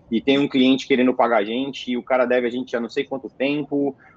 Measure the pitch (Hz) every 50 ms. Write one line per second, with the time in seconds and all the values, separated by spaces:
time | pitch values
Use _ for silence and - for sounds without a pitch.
0 | _ - 117 110 - 139 135 139 143 135 - 135 127 131 131 - - - 139 123
1 | 127 127 123 - 123 117 117 110 101 107 113 127 135 139 123 - - 127 123 120
2 | 107 - 131 127 127 120 123 127 123 120 117 127 123 - - 120 117 110 - 139
3 | 135 - 135 131 135 107 - - 127 139 147 147 143 - 147 143 143 139 135 _
4 | - - _